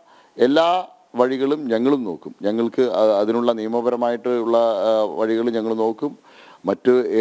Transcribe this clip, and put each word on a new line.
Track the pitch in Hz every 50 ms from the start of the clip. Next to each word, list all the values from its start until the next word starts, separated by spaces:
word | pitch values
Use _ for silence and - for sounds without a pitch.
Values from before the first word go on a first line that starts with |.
| _ _ _ - _ _ _ - 117 127
എല്ലാ | 143 156 165 170 175 185 180 - - _ _ _ - 117
വഴികളും | 123 127 135 131 135 135 147 156 151 127 113
ഞങ്ങളും | 110 120 131 147 139 123 101
നോക്കും. | 85 73 - - 85 - - 101
ഞങ്ങൾക്ക് | 107 113 117 117 107 - 131 123 - 90
അ-, | 110 110 107 98
അതിനുള്ള | 107 107 113 117 120 120 117 110
നിയമപരമായിട്ടുള്ള, | 107 110 113 120 117 120 120 120 123 120 120 117 110 123 123 120 117 113 117 117 117 117 110 98 92 110
ആ, | 110 110 107 101 78 -
വഴികൾ | 110 110 113 113 117 120 117 117
ഞങ്ങൾ | 107 113 113 110 110
നോക്കും. | 113 113 110 - 147 123 - _ - - - - - - - - 95
മറ്റ് | 101 - - 127 123 127 120 107 98 110